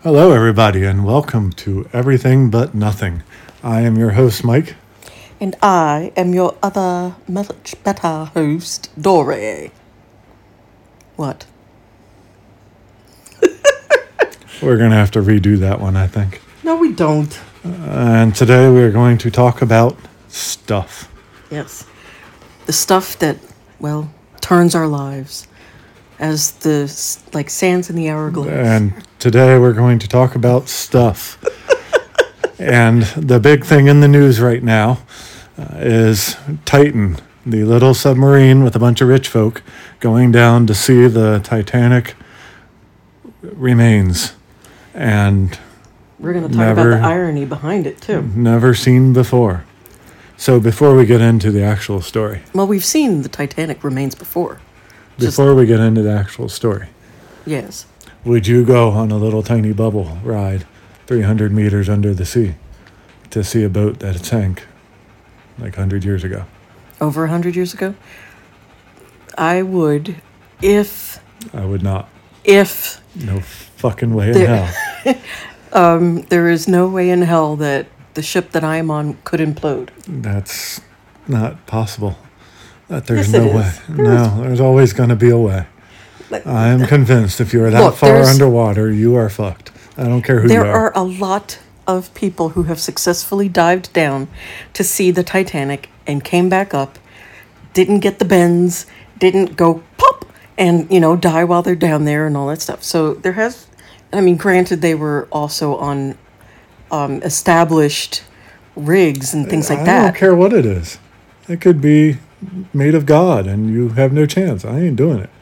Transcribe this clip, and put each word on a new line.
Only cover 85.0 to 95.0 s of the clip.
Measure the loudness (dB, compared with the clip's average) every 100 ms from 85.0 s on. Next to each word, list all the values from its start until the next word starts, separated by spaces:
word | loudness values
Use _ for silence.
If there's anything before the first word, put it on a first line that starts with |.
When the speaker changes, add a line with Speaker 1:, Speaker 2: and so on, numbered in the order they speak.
| 0 2
Speaker 1:
be | 2
a | 2
way. | 0 -2 -6 _ _ -20 -20 -20 -16
Speaker 2:
Like, | -12 -6
Speaker 1:
I | -2 2
am | 2 4
convinced | 2 4 2 2 -4
if | -2
you | 0
are | 2
that | 4
Speaker 2:
look, | 4 4
Speaker 1:
far | 4 6
Speaker 2:
there's | 6
Speaker 1:
underwater, | 4 4 4 0 0 0
you | 0 2 2
are | 0
fucked. | -4 -8 -10 -20 -20 -20 -8
I |
don't | -2 -2
care | 0 2
who | 4
Speaker 2:
There | 4 2
Speaker 1:
you |
are. | 0 0
Speaker 2:
are | -2
a |
lot | -6 -6 -4 -4 -6 -20 _ _ -6
of | -4 -6
people | -8 -8 -4 -6
who | -4
have | -4 -6
successfully | -8 -6 -4 -4 -6 -4 -2
dived | 0 2 0 -2
down | -2 -2 -4 -8 -14 -20 -20 -18
to | -6
see | -6 0